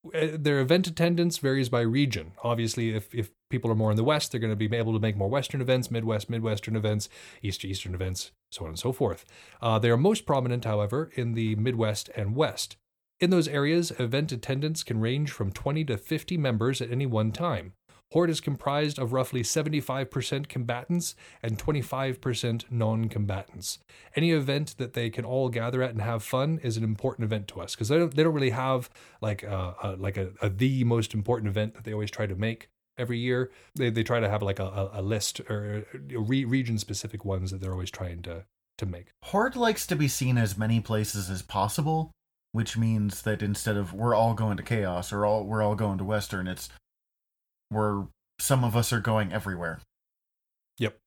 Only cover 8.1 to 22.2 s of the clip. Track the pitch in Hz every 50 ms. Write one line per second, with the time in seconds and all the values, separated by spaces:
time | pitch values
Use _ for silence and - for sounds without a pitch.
8.1 | 90 - - - _ _ _ _ - - 82 80 80 82 - 123 127 - 135 101
9.1 | 82 - - _ - - - - - - - 117 110 110 110 120 117 120 147 202
10.1 | 220 208 - - 147 135 123 123 120 123 120 113 107 104 104 101 120 139 160 156
11.1 | - - 123 117 113 113 113 110 110 107 110 131 123 113 113 107 104 107 - -
12.1 | - - 104 98 113 135 156 117 - - - - - _ _ _ _ _ _ _
13.1 | _ _ 180 175 190 175 156 147 147 143 139 147 165 175 170 165 - - 127 120
14.1 | 123 139 151 156 135 120 - - 135 135 147 156 160 - - - 113 113 110 117
15.1 | 127 143 151 139 - - 101 95 92 - - 143 147 156 156 139 117 101 - -
16.1 | 160 151 - - 180 165 143 131 120 104 113 127 135 - 127 117 120 127 139 131
17.1 | 117 107 110 110 107 - 170 170 135 90 - 92 - _ _ _ - - _ _
18.1 | - 160 175 165 160 - - 151 143 - - 143 139 147 151 147 147 - 131 117
19.1 | 123 131 127 - - 127 113 - - 160 147 156 156 147 - - 131 135 135 131
20.1 | - 135 123 - 147 139 143 - - 131 117 117 120 120 131 - 175 175 170 -
21.1 | - _ - - - - - 117 110 - - - 151 143 120 - - 131 135 135
22.1 | 127 -